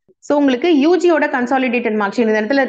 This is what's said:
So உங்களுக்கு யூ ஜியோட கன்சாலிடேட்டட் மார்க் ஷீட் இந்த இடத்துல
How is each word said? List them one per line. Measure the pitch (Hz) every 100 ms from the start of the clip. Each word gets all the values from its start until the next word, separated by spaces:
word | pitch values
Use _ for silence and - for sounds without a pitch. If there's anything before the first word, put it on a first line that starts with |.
| _ _
So | - 294
உங்களுக்கு | 285 247 339 302
யூ | 294 359
ஜியோட | 349 311 294
கன்சாலிடேட்டட் | 285 240 262 262 240 233 214
மார்க் | 202 202
ஷீட் | 220
இந்த | 214
இடத்துல | 214 277